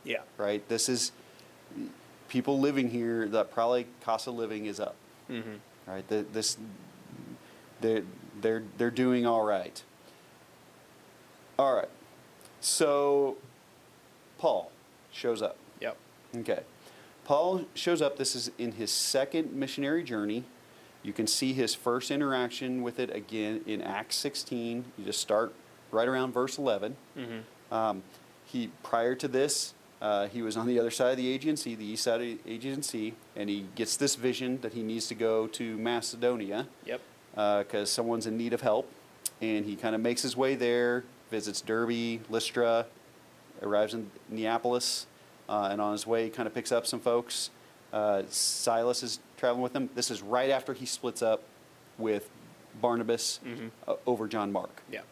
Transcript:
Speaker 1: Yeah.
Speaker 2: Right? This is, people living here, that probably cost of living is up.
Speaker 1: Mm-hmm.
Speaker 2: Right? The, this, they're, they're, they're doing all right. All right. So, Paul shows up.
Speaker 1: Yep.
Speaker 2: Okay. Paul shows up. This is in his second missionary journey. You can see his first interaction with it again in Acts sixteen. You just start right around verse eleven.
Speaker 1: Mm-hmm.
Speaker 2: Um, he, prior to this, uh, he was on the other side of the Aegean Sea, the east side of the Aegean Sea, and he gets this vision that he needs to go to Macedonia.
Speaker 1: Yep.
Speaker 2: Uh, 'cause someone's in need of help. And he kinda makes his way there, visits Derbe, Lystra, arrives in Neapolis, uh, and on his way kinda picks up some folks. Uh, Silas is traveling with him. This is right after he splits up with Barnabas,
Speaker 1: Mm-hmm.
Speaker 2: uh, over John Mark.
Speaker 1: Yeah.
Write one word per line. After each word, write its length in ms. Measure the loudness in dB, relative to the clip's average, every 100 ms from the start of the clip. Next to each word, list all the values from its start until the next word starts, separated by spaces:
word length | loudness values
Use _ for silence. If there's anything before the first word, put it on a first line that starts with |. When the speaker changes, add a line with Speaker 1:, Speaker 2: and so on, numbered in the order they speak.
Speaker 1:
Yeah. 140 | -4 -6 -6 -4
Speaker 2:
Right? 300 | 0 0 0
This 200 | 0 2
is, 220 | 0 0 -6 -20 -20 -20 -20 -16 -10 -10 -12 -20 -20 -4
people 320 | -2 2 4
living 300 | 4 4 2
here, 380 | 0 0 0 2
that 220 | 2 2
probably 360 | 2 4 4 0 -8
cost 240 | -2 -2 -2
of 80 | -6
living 300 | -4 -4 -6
is 120 | -4
up. 160 | -6 -6 -18 -20 -10
Speaker 1:
Mm-hmm. 240 | -8 -8 -12 -16 -20 -10
Speaker 2:
Right? 200 | -10 -2
The, 180 | -2 -2
this, 260 | -2 -2 -4 -8 -16 -18 -20 -18 -18 -16 -16 -18 -20 -20 -4
they're, 240 | 2 2 0 -12 -18 -2
they're, 220 | 0 0 -2 0
they're 140 | 0
doing 340 | 4 4 4 4
all 180 | 4
right. 380 | 4 2 0 -10 -18 -20 -20 -20 -20 -20 -20 -20 -20 -20 -20 -20 -20 -20 -20 -20 -16 2
All 180 | 4 4
right. 140 | 2 -6 -20 -20 -20 -20 -20 -6
So, 760 | 0 4 6 6 6 6 4 0 -12 -20 -20 -20 -20 -20 -20 -20 -20 0
Paul 340 | 2 2 0 -12 -20 -20 -18
shows 300 | -4 0 0
up. 160 | 0 -4 -18 -8
Speaker 1:
Yep. 180 | -6 -6 -14 -20 -12 -8
Speaker 2:
Okay. 240 | -2 -2 -2 -18 -20 -20 -20 -20 2
Paul 400 | 4 4 2 -2
shows 280 | -4 0 4
up. 160 | 2 2
This 180 | -2 -2
is 160 | -6 -4
in 160 | -6
his 180 | -4 -2
second 640 | 0 2 2 2 0 -2
missionary 500 | -2 -4 -2 0 0
journey. 400 | 0 -2 -2 -2 -6 -16 -20 -20 -20 -12
You 100 | -10
can 140 | -2 0
see 260 | 2 0
his 200 | 2 0
first 380 | 0 0 0 0
interaction 720 | 0 2 2 0 -2 -4 -2
with 160 | -4 -2
it 140 | -4 -4
again 460 | -6 -4 -2 -2 -4
in 160 | -4
Acts 340 | -4 -4 -4 -4
sixteen. 720 | -4 -6 -6 -4 -4 -4 -6 -10
You 80 | -6
just 140 | -4
start 340 | 2 2 2 -4 -20 -20 -4
right 160 | 0 2
around 240 | 2 0
verse 240 | 0 0 0
eleven. 380 | 0 2 0 -6 -14 -12
Speaker 1:
Mm-hmm. 560 | -8 -8 -12 -20 -4
Speaker 2:
Um, 300 | 0 2 0 -6 -20 -20 -20 -8
he, 240 | -4 -4 -6
prior 320 | -2 2 2 2
to 120 | 0
this, 460 | 2 2 2 -4 -8 -20 -6
uh, 260 | 0 2 0
he 140 | -2
was 160 | -2 -2
on 100 | 2
the 120 | 4
other 120 | 2
side 200 | 2 2
of 60 | 2
the 160 | 0
Aegean 240 | 0 0 -2
Sea, 180 | -2 -6
the 100 | -6
east 180 | -2
side 180 | 0 0
of 60 | 0
the 120 | -8 -8
Aegean 280 | -8 -6 -6
Sea, 300 | -4 -4 -4 -6 -14 -8
and 140 | -2
he 160 | -2 -4 -4
gets 220 | -2 2
this 180 | 2 2
vision 440 | 0 0 -2 -4
that 120 | -4
he 100 | -4
needs 240 | -4 -4 -4
to 80 | 0
go 320 | 2 2 0
to 300 | -4 -6 -2
Macedonia. 880 | 0 0 -2 0 0 0 -2 -4 -6 -10 -10
Speaker 1:
Yep. 160 | -10 -10 -20 -14 0
Speaker 2:
Uh, 260 | 2 2
'cause 260 | 2 -2 0
someone's 380 | 0 0 0 0
in 80 | -2
need 140 | 0
of 80 | 2
help. 280 | 4 2 0 -10 -20 -12 -12 -4
And 240 | 0 0 0
he 100 | -2
kinda 220 | 0 0
makes 240 | 0 0
his 140 | -2 0
way 200 | 2 2
there, 480 | 2 4 2 0 -4 -20 -6
visits 300 | -6 -4 -6
Derbe, 580 | -2 0 2 0 0 -4 -2
Lystra, 560 | -2 0 2 4 4 2 -8 -20 -20 -20 -20 -20 -8
arrives 320 | 0 2 2
in 180 | 0 -8 -14 -10
Neapolis, 800 | -4 0 2 2 0 0 -4 -6 -18 -20 -20 -4
uh, 220 | 0 0
and 80 | 0
on 120 | 0
his 120 | 0 0
way 240 | 0 0
kinda 200 | -2 -4
picks 200 | -2 0
up 120 | 0 0
some 140 | -2
folks. 500 | 2 2 2 -6 -6 -8 -20 -20 -8
Uh, 300 | 0 2 2 2
Silas 720 | 0 0 0 2 2 2 0
is 160 | -2 -8 -10 -2
traveling 240 | 0 2
with 100 | 0 -2
him. 140 | -4 -2
This 160 | -4
is 100 | -4
right 280 | 0 2 4
after 240 | 2 0
he 120 | -8 -6
splits 360 | -4 -4 0
up 220 | 2 2 -2 -20 -20 -20 -20 -4
with 320 | 0 0 -2 -18 -20 -20 -20 -2
Barnabas, 580 | 0 0 0 0 0 -4 -8
Speaker 1:
Mm-hmm. 220 | -10 -12 -12 -4
Speaker 2:
uh, 80 | -4 0
over 220 | 0 0
John 240 | -2 0
Mark. 300 | -2 -4 -12 -14
Speaker 1:
Yeah. 100 | -14 -12